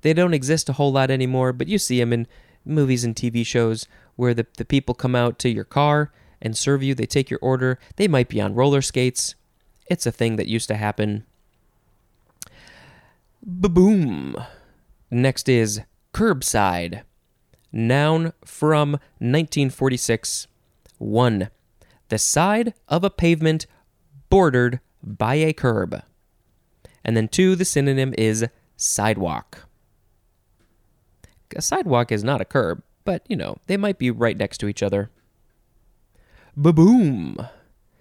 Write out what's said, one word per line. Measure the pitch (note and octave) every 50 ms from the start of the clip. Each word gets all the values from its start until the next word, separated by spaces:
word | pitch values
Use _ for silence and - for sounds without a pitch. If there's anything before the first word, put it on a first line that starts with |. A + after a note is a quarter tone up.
They | - D#3 D#3+
don't | D#3+ F3+ F3+ E3+
exist | D3 B2+ C3 D#3+ D#3 - -
a | C3+
whole | - D3 C#3
lot | C3+ C#3 C3+ C3
anymore, | C3+ C3 C3 B2+ B2+ B2+ B2+ B2+ B2+
but | B2 - D#3
you | G3+ G3+
see | - - B2+ B2
'em | A#2+ A#2+ A#2+
in | A#2 A#2 - _ - _ _ _ _ _
movies | - D3+ D#3 C#3+ C3 C3 A#2+ A#2+
and | A#2+ A2+
T | - - B2
V | A2+ A#2+ A#2
shows | - - B2 A#2 A2+ A2+ A2 - _ _ - _ _ _
where | - B2 B2 A#2+
the, | A#2 A2+ _ _ -
the | A2+
people | - - C#3 C3+ - B2
come | _ - B2+ B2
out | B2 A#2+ A#2+ A#2 _
to | - B2+
your | A2+ G2+ G2+
car | _ - C#3+ D3 D3 D3 D3+ D3+ C#3+ _ _ _ _ _ _
and | - A2+ A2+ -
serve | - - C#3 C#3
you. | C3+ C3+ C3+
They | - A2
take | G2+ - D3 C3+ -
your | - -
order. | - C3 C3 B2+ C3 B2+ B2+ - _ _ - -
They | F#3+ G#3
might | D#3 C3 B2 -
be | - A2
on | G#2 G2+ G2+
roller | A2+ B2+ C#3+ C#3+ C#3
skates. | C3 - - B2+ B2+ B2+ B2+ - - - - _ _ _ _ _ _ _ _ _ _ -
It's | F3+ - -
a | A#2+
thing | A2+ - A#2+ A#2 A2+ G#2+
that | G2+ -
used | G#2+ A2+ - -
to | G#2+
happen. | G#2+ G#2+ G#2 G#2 - G#2+ G#2+ G#2 G#2 G#2+ _ _ _ _ _ _ _ _ _ _ _ _ _ _ _ _ _ _ _ _ _ _ _ - - _ - - - - - - - - _ _ _ _ _ _ _ _ _ -
Ba-boom. | G#3+ F3+ F3+ F3+ G#3 E3+ F3 F#3 G3 A3 G3+ E3+ B2+ G2+ D2+ C2+ C#2 - - - - - - _ _ _ _ _ _ _ _ _ _
Next | - A#2+ B2 C3+ C3 - - -
is | C3 A#2+ A2+ G#2+ G#2 G#2+ G#2 _ _ _ _ _ _
curbside. | - G#3+ A3+ F#3 C3 B2 - - A2+ G2+ F#2+ F2+ F2 F2 E2+ E2+ A2 - _ _ _ _ _ _ _ _ _ _ _ _ _ -
Noun | A2 A2+ A2+ B2 C#3 D3 D3+ D#3+ E3 E3 E3 - _ -
from | - - - - D3+ D#3 D3+ D3+ C#3+ C#3+ C#3+ _ _ _ _
nineteen | - A#2+ B2+ D#3 D#3+ D3+ - D3 C#3 C3
forty-six. | B2+ - C3 C3+ C3 B2 - - A#2 G#2+ - - - - - _ _ _ _ _ _ _ _ _ _ _
One, | A#2 G#2+ G#2 A2+ B2 B2 A2+ G2+ F2+ G2+ _ _ _ _ _ _ _ _ _ _ _ _
the | - A2
side | - - - D3 D#3+ F#3+ G#3 A3 A#3+ A#3 - _ _ _
of | - E3+ F3
a | G3
pavement | - - F3+ E3+ E3+ D#3 D#3+ D#3+ D#3 D#3+ - - _ _ _ _ _ _ _ _ _ - - _
bordered | - G3 F#3 D#3+ B2+ B2 B2 B2 A#2+ B2+ _ _ _ _ -
by | G#2 G#2 - G#2 A2 C3
a | D3+ D#3 D#3
curb. | D#3 - - B2+ A2+ G#2+ F#2+ E2+ - - - _ _ _ _ _ _ _ _ _ _ _ _ _ _ _ _ - _ _ _
And | - A#2 A2+
then | A2 A2+
two, | - - F#3 F#3 F#3+ F3
the | F#3+
synonym | - - D3 C#3 C#3 C#3 C3+ C3+ C3 B2 -
is | A2 A2 G#2+ A2 A2+ A#2 _ _ _ _ _ _
sidewalk. | - - - - G2+ A2 A2 F#2+ F#2+ E2+ D#2 B1 - _ - - - - _ _ _ _ _ _ _ _ _ _ _ _ _ _ _ _ _ _ _ _ _ _ _ _ _ _ _ _ _ _ _ - _ _ _ _ -
A | -
sidewalk | - - - F#4+ F4 G3 C3+ A#2+ A#2+ A#2 A#2
is | G#2 G2+
not | A#2 C#3+ A#2+
a | F#2+
curb, | - - C#3 A#2 E2 E2+ - - _ _ _ _
but, | - F#3 E3+ _ _
you | A3+
know, | D3+ E2+ G1+ G1+ - _ -
they | F#3
might | G3+ G3 G#3 G3 -
be | B2+ B2
right | A#2 A2 A#2 A#2 G#2 G2+
next | G#2 G2 - -
to | - G#2
each | G2+ -
other. | - G2+ G2 G2+ G2+ G#2+ _ _ _ _ _ _ _ _ _ _ _ _ _ _ _ _ _ _ _ _ _ _ _ _ _ - _ _ _
Ba-boom. | D3 C#3+ D#3+ F3 D#3 E3 F#3+ A#3+ B3+ A3 D3+ C3+ G#2 E2 C2+ G1+ - - A#2+ - - _ _ _ _ _ _ _ _